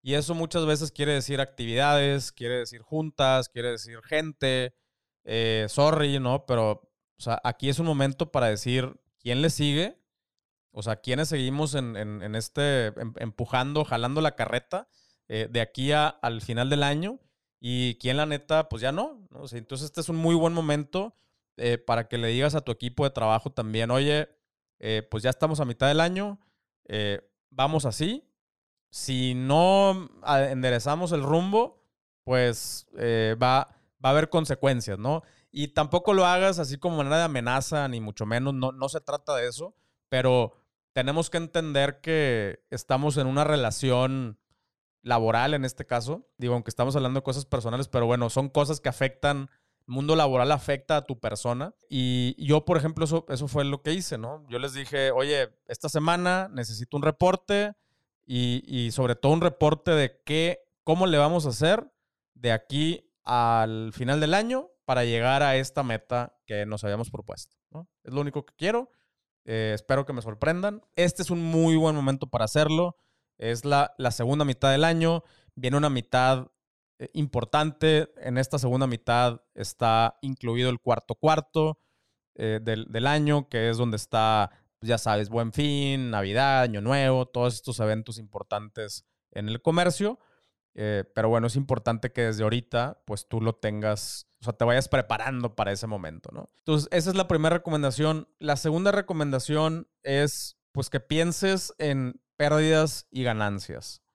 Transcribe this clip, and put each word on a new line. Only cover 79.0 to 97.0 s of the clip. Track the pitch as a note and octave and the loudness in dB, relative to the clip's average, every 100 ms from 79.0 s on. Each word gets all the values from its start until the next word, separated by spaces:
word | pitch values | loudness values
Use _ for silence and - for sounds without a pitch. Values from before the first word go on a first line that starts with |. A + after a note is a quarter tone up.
| - A#2+ B2 A#2 _ | 0 2 2 0 _
está | - G#2 - A#2 A2+ A2+ - | -12 -12 -2 2 4 2 0
incluido | C#3 C3 A#2+ A#2 B2+ | -10 -6 -4 0 0
el | B2 | -2
cuarto | - A2+ - | -2 -2 -2
cuarto, | - D#3 D#3 D3 D#3+ D#3 D#3 _ _ _ _ _ | -2 2 2 0 0 0 -2 _ _ _ _ _
eh, | - A2 A2 | -6 -4 -2
del, | A2+ A2 A2+ | -4 -6 -4
del | A2+ C3 | -2 0
año, | D3+ D3 D3 C3+ | 2 4 2 0
que | A#2 A2+ | -2 0
es | A2+ | 0
donde | A#2+ A2 | -2 -2
está, | - A2+ A2 A2 G2+ _ _ _ | -2 2 4 4 0 _ _ _
pues, | A2 | -2
ya | A2+ | 0
sabes, | A2+ G#2 G#2 | 2 0 0
Buen | A2+ A#2 | -2 -2
Fin, | B2 D3 C#3+ C#3 C#3 B2+ | 0 0 0 -2 -2 -2
Navidad, | A2 G2 G#2+ C#3 C3+ | -2 -2 0 2 4
Año | B2 G#2 | 2 0
Nuevo, | G#2+ C#3 C3+ C3 B2+ | 0 2 2 2 0
todos | B2 B2 | 0 -2
estos | A2+ - A#2 | -2 -8 -2
eventos | G#2+ A2 A2 A2+ | 0 -2 -6 -14
importantes | G#2+ G2+ G2+ G#2 G#2+ A2 G#2+ - _ _ _ | -12 -14 -6 -6 -6 -12 -12 -12 _ _ _
en | - G#2 | -8 -4
el | A2+ | -2
comercio. | - E3 F3 E3+ G3+ B3+ _ _ _ _ _ | 2 4 2 2 -2 -2 _ _ _ _ _
Eh, | - G#2+ G#2 F#2+ | -6 -4 -2 -4
pero | - A2 | 0 2
bueno, | A#2 A#2 | 2 2
es | A2 | 0
importante | C#3 B2 A#2+ A2+ B2 | 0 -2 0 -2 -4
que | - | -2
desde | A#2 G#2+ | -2 0
ahorita, | G#2+ A#2+ A2+ A#2+ B2+ - | 0 0 -2 -2 -2 -8
pues, | - G#2+ - | -10 -10 -6
tú | A2+ | -2
lo | A2+ | -2
tengas, | A2 G#2+ G#2 G#2+ G#2 - - - _ | -2 -4 -2 -2 -2 -6 -12 -16 _
o | |
sea, | A2 | -8
te | - | 0
vayas | A#2+ B2 C3 | 2 2 2
preparando | C#3 A2+ G#2+ A#2 C3 A#2+ | 0 0 -4 -4 -4 -4
para | G#2+ G2+ | -2 -2
ese | G2+ - | -2 -6
momento, | G#2 E2 D#2+ - | -8 -8 -12 -16
¿no? | - - _ | -16 -18 _
Entonces, | - D3+ D3 | 0 0 2
esa | F3+ | 0